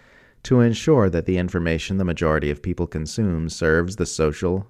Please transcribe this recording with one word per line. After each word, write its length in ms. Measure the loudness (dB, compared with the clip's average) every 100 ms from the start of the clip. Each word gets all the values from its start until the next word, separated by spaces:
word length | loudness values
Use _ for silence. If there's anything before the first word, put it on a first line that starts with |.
| _ _ _ _
to 180 | 0 4
ensure 480 | 4 2 2 4 4
that 160 | 2
the 140 | 0 0
information 580 | 0 0 0 -2 -2 -2
the 80 |
majority 460 | -2 0 0 0 0
of 100 | -4
people 260 | -6 -4 -4
consume 600 | -4 -6 -2 -2 -2 -4
serves 480 | -2 2 2 0 -2
the 80 |
social, 600 | -4 0 -2 0 -2 -2